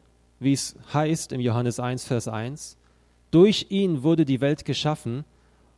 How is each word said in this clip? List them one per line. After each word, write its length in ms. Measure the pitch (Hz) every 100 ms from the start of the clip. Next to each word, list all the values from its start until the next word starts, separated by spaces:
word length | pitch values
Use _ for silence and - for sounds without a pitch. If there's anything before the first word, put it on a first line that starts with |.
| _ _ _ -
wie 140 | 131
es 220 | 135 - - -
heißt 400 | 147 156 160 -
im 80 | 131
Johannes 380 | 120 117 123 117
eins, 260 | 123 127
Vers 220 | - 120 117
eins. 500 | 110 120 147 - - _ _ _ _ _
Durch 360 | 160 208 - -
ihn 340 | 196 190 147
wurde 220 | 147 165
die 160 | 139 127
Welt 240 | 139 151
geschaffen. 600 | - 131 151 156 117 123 - _ _ _ _